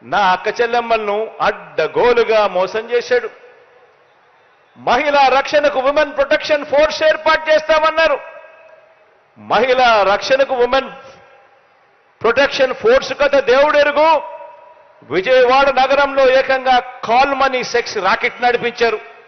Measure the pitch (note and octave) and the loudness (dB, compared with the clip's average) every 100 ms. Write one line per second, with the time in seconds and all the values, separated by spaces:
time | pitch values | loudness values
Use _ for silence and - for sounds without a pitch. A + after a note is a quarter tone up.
0 | A2+ F3+ F#3+ F3+ G#3+ G#3 A#3 A#3+ A#3 A3+ | -4 0 0 0 -2 -4 -2 -2 -2 -2
1 | G#3 G#3 A3 - E3 G#3 E3 D#3 D#3 D3+ | -2 -4 -6 -4 -4 -4 -10 -6 -4 0
2 | A#3 A#3+ G#3+ A3 G3+ F3+ F#3 A3 A#3 A#3+ | 2 2 2 2 0 -2 -2 -4 -4 -4
3 | - B3 A3+ - - - _ _ _ _ | -2 -4 -4 -16 -20 -20 _ _ _ _
4 | _ _ _ _ _ _ _ A#2 C3 A#3+ | _ _ _ _ _ _ _ -10 -2 0
5 | D4 C#4+ C4+ C4 C#4 D4+ D4 C4 C4 D4 | 2 2 2 2 0 0 0 0 -2 0
6 | D4 C#4 C#4 D4+ - D4+ C#4 C#4 D#4 - | -2 -2 -2 -2 -2 -4 -2 0 0 0
7 | D#4 D#4 D#4 D#4 D#4 D#4 D#4 D#4 D#4 D#4 | 0 0 0 -2 0 0 2 0 2 0
8 | D#4+ C#4 - - - - - - _ _ | 0 -2 -8 -20 -20 -20 -20 -20 _ _
9 | _ _ _ _ G#2 F3 C4 B3+ B3 A3 | _ _ _ _ -4 -2 0 2 4 4
10 | F#3+ G3+ - C4+ C4+ B3+ A#3+ C4 A#3+ E3+ | 2 0 0 0 0 0 0 0 -4 -18
11 | - - - - _ _ _ _ _ _ | -20 -20 -20 -20 _ _ _ _ _ _
12 | _ _ G#3+ C4 C#4 - C4 B3 G#3+ C4 | _ _ -2 2 0 2 -2 0 2 2
13 | - C4 C#4 C#4 A#3 B3+ D4 D4 D4 C#4+ | 0 -2 2 2 2 2 4 2 2 2
14 | D#4 D#4 - - - - - - _ _ | 2 2 -2 -16 -20 -20 -20 -20 _ _
15 | - D#3+ F#3+ B3+ B3 C4 C#4 C4 C4 C#4 | -8 -6 2 2 4 4 2 2 2 2
16 | C#4+ C4+ C4 C4 C4 C4 B3+ B3 B3+ - | 0 2 2 2 0 -2 2 0 0 -14
17 | - A#3+ C#4 C4+ C#4 B3+ A3 A#3+ A3+ A3 | -2 0 2 0 -2 -2 -4 -4 -4 -4
18 | F#3 A3 A#3+ - A#3+ A#3+ A#3 A3+ A#3 G#3+ | -2 -2 -4 -2 -2 0 -4 -2 -2 -2
19 | - - | -10 -20